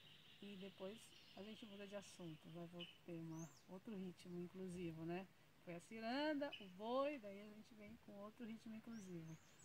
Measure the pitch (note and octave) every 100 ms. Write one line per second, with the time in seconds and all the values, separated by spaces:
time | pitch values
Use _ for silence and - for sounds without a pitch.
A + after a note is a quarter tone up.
0 | - - - - G3+ G3 F#3+ F#3 F#3+ A3+
1 | - - - - G#3 G#3+ A3 G3 G3+ G3+
2 | G3 - E3+ D#3 E3+ E3 E3+ F3 F3 -
3 | - E3 E3 D#3+ D#3+ - - F#3 A3+ G3
4 | F#3 - F3+ F3 F3 F#3+ F#3 F3 E3+ D#3+
5 | E3 F3 F#3+ - - - - E3+ - A3+
6 | A3+ C4 D4+ C#4+ C#4+ - G3 F3+ A3 C4
7 | C#4 C#4+ G#3 G3 G#3+ G#3+ - G#3+ G#3 A#3
8 | - G3+ G#3 A3 A3+ A3+ A3+ A3 A#3 A3+
9 | F#3 F3 D#3+ D#3+ - -